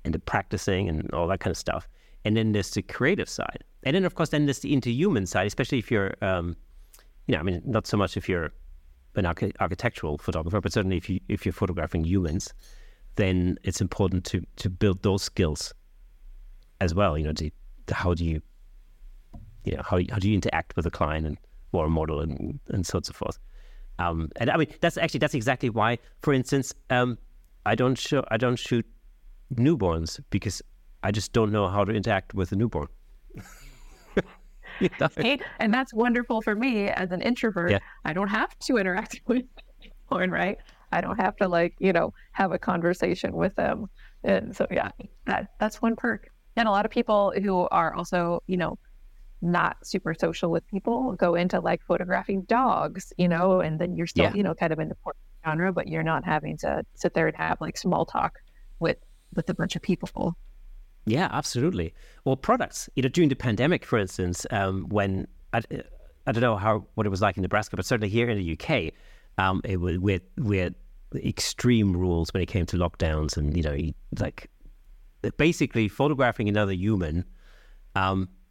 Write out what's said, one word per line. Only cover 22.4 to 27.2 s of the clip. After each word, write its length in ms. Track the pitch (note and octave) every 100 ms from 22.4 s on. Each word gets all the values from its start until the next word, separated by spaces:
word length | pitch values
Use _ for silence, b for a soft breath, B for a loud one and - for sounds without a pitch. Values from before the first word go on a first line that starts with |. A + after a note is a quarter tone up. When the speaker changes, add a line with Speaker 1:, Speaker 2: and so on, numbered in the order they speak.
| A2+ C#3+ -
Speaker 1:
and 160 | G2+
so 120 | F2 E2+
on 40 |
and 60 | -
so 60 |
forth. 260 | - - - b b b b b -
Um, 300 | F2 E2 D#2+ -
and 140 | A#2
I 60 | E3
mean, 120 | D#3 -
that's 160 | E3+ -
actually, 220 | E3 -
that's 160 | D3+
exactly 360 | C3 A2 B2+ B2+
why, 280 | A2 A2 A#2+ b b
for 100 | D3+
instance, 420 | C3+ B2+ C#3 B2+ - -
um, 260 | B2 B2 A#2